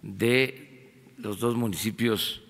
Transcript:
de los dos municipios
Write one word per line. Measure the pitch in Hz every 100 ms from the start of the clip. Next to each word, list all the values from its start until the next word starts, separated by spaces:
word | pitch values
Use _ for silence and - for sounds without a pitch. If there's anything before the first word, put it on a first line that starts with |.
de | 104 98 113 127 131 - - - - - - -
los | 110 101
dos | 117 117
municipios | 117 85 113 95 117 107 - - -